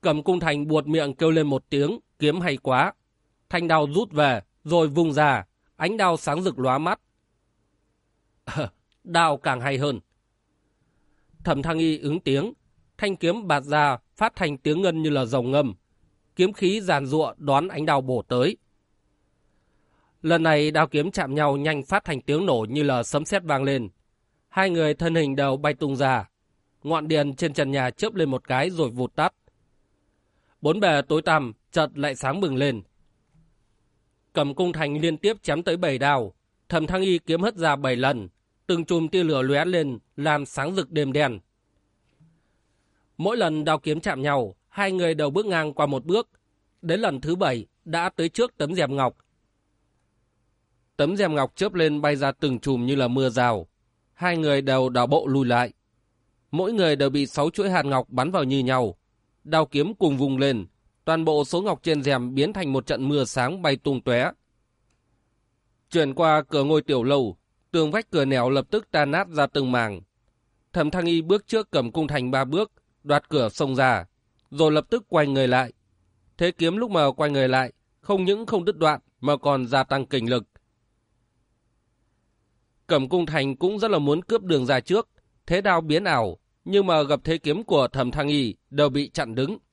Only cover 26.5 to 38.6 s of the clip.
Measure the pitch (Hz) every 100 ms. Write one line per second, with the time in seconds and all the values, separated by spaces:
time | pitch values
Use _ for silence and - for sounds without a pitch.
26.5 | _ _ _ 143 165 151 156 143 131 165
27.5 | 143 139 139 127 - 220 220 156 131 _
28.5 | 127 160 175 139 120 123 - 165 _ _
29.5 | _ _ _ _ _ _ _ _ _ _
30.5 | _ 147 180 202 147 139 156 160 156 127
31.5 | 107 _ - 151 143 143 131 131 170 185
32.5 | 131 143 117 90 _ _ _ _ _ _
33.5 | _ _ _ _ _ _ _ _ - 143
34.5 | 135 185 156 151 147 165 156 202 226 -
35.5 | 151 175 175 175 135 139 143 104 - _
36.5 | _ _ 170 156 185 190 175 - 165 196
37.5 | 220 160 143 139 123 131 135 92 _ _
38.5 | _